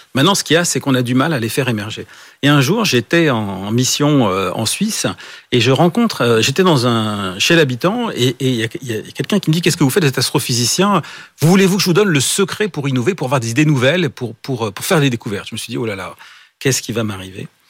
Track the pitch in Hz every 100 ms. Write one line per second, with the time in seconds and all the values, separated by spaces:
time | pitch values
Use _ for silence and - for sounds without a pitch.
0 | - 127 160 196 - 151 170 135 143 127
1 | 123 127 147 147 113 127 127 110 107 107
2 | 95 - - _ 139 147 127 214 214 123
3 | 110 170 160 120 101 95 98 117 131 -
4 | 147 147 110 92 92 90 113 - 214 208
5 | 117 90 - - - 123 113 131 170 240
6 | 233 - 120 113 110 135 180 147 123 117
7 | 110 104 98 90 - 170 147 123 170 240
8 | 233 - 127 - 131 123 110 - 131 110
9 | - - 131 208 - 160 175 - 139 160
10 | 147 127 123 151 - 120 120 - 196 196
11 | - - - - 151 190 190 196 175 170
12 | 208 151 - - 196 - 214 156 139 127
13 | 120 202 131 131 113 117 156 143 123 175
14 | 156 - 120 113 - 127 113 98 - 175
15 | 139 117 - 101 - 110 - 127 117 95
16 | 90 - - - _ _ 139 120 - 113
17 | 110 95 92 92 - _ -